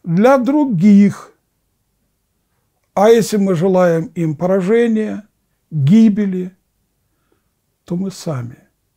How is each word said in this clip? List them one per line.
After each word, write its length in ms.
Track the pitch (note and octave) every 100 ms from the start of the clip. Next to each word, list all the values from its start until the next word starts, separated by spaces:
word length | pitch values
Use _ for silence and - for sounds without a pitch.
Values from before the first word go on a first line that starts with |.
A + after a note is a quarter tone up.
для 340 | - E3 A#3+ C#4
других. 920 | A#3+ D4+ C#4 F3 G#3 G3+ G3+ - - _ _ _ _ _ _ _ _ _ _ _ _ _ _ _ _
А 160 | - G#3+
если 280 | A#3 - G#3+
мы 180 | G3 E3+
желаем 520 | F#3+ F3+ F3+ E3 D#3+
им 280 | - D#3+ C#3+
поражения, 880 | F3+ G3 F3+ A#3 A#3+ A3 G#3 G3+ - _ _ _ _
гибели, 840 | D#3 C#3 A3 A3+ G3+ G3 F#3 F#3 _ _ _ _ _ _ _ _ _ _ _ _ _ -
то 100 | F3
мы 160 | F#3+
сами 460 | - E3+ C3 A#2 - _ _ _